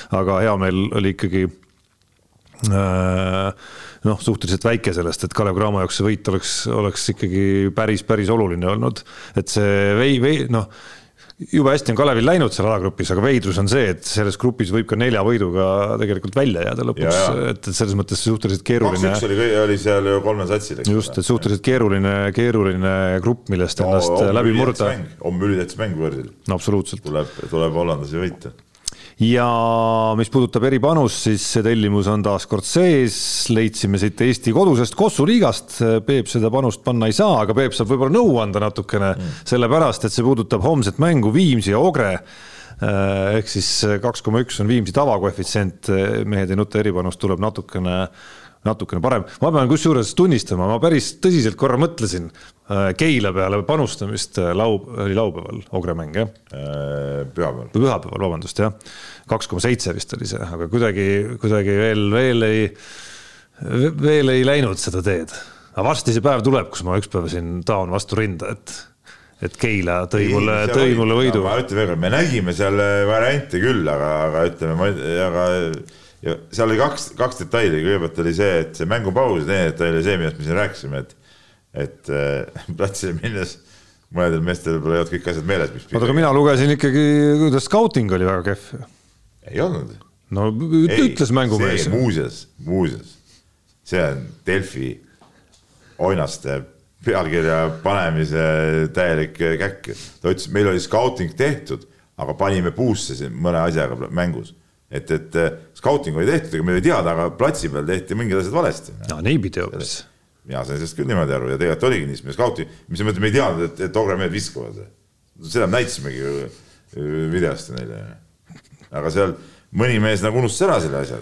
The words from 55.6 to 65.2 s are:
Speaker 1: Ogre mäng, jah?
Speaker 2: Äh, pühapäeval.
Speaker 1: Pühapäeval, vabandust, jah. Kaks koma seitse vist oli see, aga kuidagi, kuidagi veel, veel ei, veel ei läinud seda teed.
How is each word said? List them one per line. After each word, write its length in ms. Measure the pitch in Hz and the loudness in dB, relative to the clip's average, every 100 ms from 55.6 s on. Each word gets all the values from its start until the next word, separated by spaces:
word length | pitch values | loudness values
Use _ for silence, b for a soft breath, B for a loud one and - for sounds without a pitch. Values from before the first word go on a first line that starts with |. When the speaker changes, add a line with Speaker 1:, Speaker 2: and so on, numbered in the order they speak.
| - | -8
Speaker 1:
Ogre 220 | 95 85 | -6 -4
mäng, 200 | 82 78 | -6 -4
jah? 140 | 87 107 - | -4 -4 -8
Speaker 2:
Äh, 800 | _ 69 71 73 71 71 69 69 67 | _ -12 -10 -8 -6 -6 -6 -6 -8
pühapäeval. 460 | 85 78 62 58 | -6 -6 -6 -4
Speaker 1:
Pühapäeval, 500 | 107 135 95 - - | 0 0 0 -6 -4
vabandust, 360 | 95 82 87 - | -4 -4 -6 -2
jah. 120 | 107 - B B B B | -2 -4 B B B B
Kaks 260 | - 110 - | -4 -4 -4
koma 100 | 90 | -2
seitse 300 | 117 120 92 | 0 0 -2
vist 220 | 82 - | -6 -8
oli 120 | - - | -10 -8
see, 120 | - | -8
aga 300 | 87 82 85 | -8 -8 -2
kuidagi, 400 | 117 113 98 98 101 107 120 | 0 0 2 2 0 -2 -2
kuidagi 360 | 107 107 98 | 0 2 2
veel, 320 | 101 110 107 101 | 2 2 2 2
veel 340 | 113 131 117 | 2 2 2
ei, 200 | 110 110 107 B B B B B B B B - - 120 151 | 2 2 0 B B B B B B B B -14 -4 0 0
veel 380 | 147 147 151 135 | 2 2 4 4
ei 140 | 127 | 4
läinud 340 | 127 143 120 95 | 4 2 2 -2
seda 240 | - 92 | -4 -2
teed. 300 | 90 87 | -2 -2